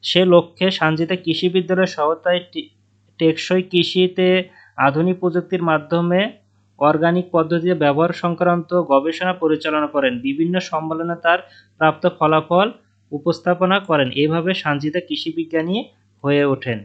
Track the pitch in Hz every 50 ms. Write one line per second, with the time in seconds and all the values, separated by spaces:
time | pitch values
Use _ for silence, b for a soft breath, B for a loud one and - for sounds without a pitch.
0 | - - - 175 185 185 175 175 165 170 _ - 185 190 185 - 160 156 156 156
1 | 170 160 185 180 180 165 160 - - 180 170 185 180 165 185 180 190 175 - -
2 | 151 151 165 160 - 180 180 175 180 - - 160 151 - _ _ _ _ _ _
3 | _ _ _ _ 165 160 160 160 - - 185 185 185 185 185 175 170 - - 185
4 | 185 180 180 - 185 185 185 185 180 185 b b b b b b 131 139 135 156
5 | 170 185 180 185 185 180 165 180 170 - 190 180 175 165 156 151 147 147 170 170
6 | 170 175 175 185 202 233 - - _ _ _ _ _ _ _ - 143 147 156 151
7 | 165 170 170 180 180 180 - 170 160 156 170 170 165 180 180 160 151 143 139 147
8 | 165 175 170 - - 175 170 160 180 175 175 175 165 _ 180 180 170 - 139 139
9 | 139 160 160 - 180 185 180 180 170 156 156 151 - 156 156 151 151 143 147 147
10 | 135 131 123 120 123 135 139 147 165 170 180 185 175 - - 156 160 160 160 160
11 | 165 170 170 170 - 170 170 180 - b b b b b b _ 156 156 151 -
12 | - 180 175 - 160 156 156 156 156 156 175 180 196 220 - - _ _ _ _
13 | _ _ 151 143 143 170 160 - - 180 180 175 185 185 190 202 196 - 165 147
14 | 135 127 - 135 143 151 160 165 160 180 185 185 - 156 147 143 143 151 151 180
15 | 175 - 151 147 - 165 160 165 165 160 160 160 160 170 190 226 277 - _ _
16 | _ _ _ _ - 139 143 143 143 143 135 131 - 131 117 104